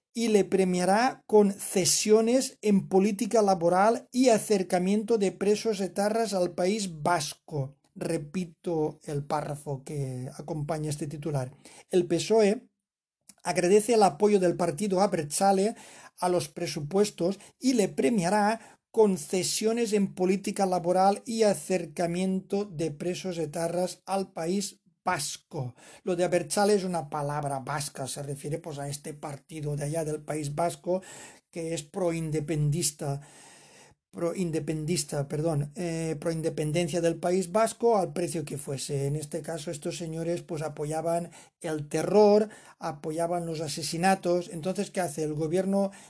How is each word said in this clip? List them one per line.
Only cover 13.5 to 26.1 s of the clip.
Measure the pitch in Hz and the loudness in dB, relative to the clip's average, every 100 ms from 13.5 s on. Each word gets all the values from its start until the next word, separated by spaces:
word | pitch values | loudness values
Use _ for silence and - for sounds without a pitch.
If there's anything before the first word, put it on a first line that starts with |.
| 175 175 208 214 | 0 4 4 6
el | 226 | 4
apoyo | 185 143 208 202 | 4 4 4 4
del | 180 - | 2 0
partido | 170 147 208 185 | -2 -2 0 2
Abertzale | 202 170 147 - 196 190 208 226 - - - - | 2 0 -4 2 4 4 2 -2 -14 -20 -18 -4
a | 180 | 0
los | 175 - | 0 -2
presupuestos | - 165 170 147 196 208 - 170 196 - - | -8 -6 -6 -2 0 0 0 -2 -2 -10 -4
y | 254 | 0
le | 240 185 | 2 2
premiará | 220 262 220 170 208 208 226 - _ _ | 2 2 2 2 2 2 0 -8 _ _
con | 226 214 180 | 4 4 4
cesiones | 151 190 - - 214 233 226 | -2 -2 -2 -2 0 0 0
en | 208 196 | 0 0
política | - 185 196 208 196 | 0 0 0 -2 0
laboral | 190 180 170 185 196 202 | 0 0 2 4 4 2
y | - 226 | -2 2
acercamiento | 208 - - 185 160 151 170 175 190 190 - 202 208 | 2 2 0 -2 -2 -4 -2 0 0 -2 -2 -4 -4
de | 151 160 | -4 -4
presos | 147 175 180 190 170 | -4 -6 -4 -6 -4
etarras | 151 165 165 175 180 - - | -4 -4 -2 0 -2 -4 -4
al | 196 190 | -4 -4
País | 180 165 202 190 - _ _ | -6 -2 -2 -4 -10 _ _
Vasco". | - 165 147 - _ 156 123 - - - | -2 -2 -4 -10 _ -8 -8 -10 -20 -10
Lo | 196 | -4